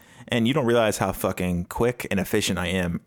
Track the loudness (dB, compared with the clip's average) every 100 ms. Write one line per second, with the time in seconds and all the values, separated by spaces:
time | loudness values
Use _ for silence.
0 | -20 -20 -4 0 2 2 2 4 4 2
1 | -2 0 -2 -2 -2 -2 -4 -2 -2 -2
2 | -4 -4 0 0 0 -2 -2 0 -2 -4